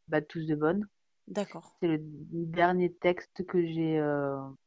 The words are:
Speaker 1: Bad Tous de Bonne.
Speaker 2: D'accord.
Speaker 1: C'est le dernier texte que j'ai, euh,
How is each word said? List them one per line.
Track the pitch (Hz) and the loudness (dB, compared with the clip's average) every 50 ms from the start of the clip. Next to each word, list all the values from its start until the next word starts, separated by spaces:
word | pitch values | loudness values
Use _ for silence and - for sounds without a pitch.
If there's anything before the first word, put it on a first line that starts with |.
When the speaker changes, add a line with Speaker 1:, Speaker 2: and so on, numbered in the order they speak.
| _ - | _ -2
Speaker 1:
Bad | 156 151 151 - | 0 0 0 -2
Tous | - 170 156 | -8 -6 -2
de | 156 151 | -2 0
Bonne. | 147 151 156 180 208 208 202 _ _ _ _ _ _ _ - | 2 2 2 2 2 -2 -4 _ _ _ _ _ _ _ -8
Speaker 2:
D'accord. | 185 208 196 - - 165 - - _ - | -6 -6 -6 -6 -8 -16 -18 -16 _ -2
Speaker 1:
C'est | 185 170 | 0 0
le | 160 156 | 0 0
dernier | 156 156 151 143 151 - 165 170 170 165 165 175 170 175 185 180 180 170 | -2 -8 -14 -14 -12 -8 -6 -6 -4 -2 2 4 4 4 4 4 2 0
texte | 175 - - 180 180 180 - _ _ - 180 | 0 2 2 2 2 2 -4 _ _ -10 -6
que | - - 180 170 | 0 2 2 2
j'ai, | 165 160 160 160 160 160 156 | 2 0 0 0 2 2 2
euh, | 151 147 147 143 143 139 139 135 135 135 135 - _ | 2 2 0 0 -2 -2 -4 -6 -8 -10 -14 -18 _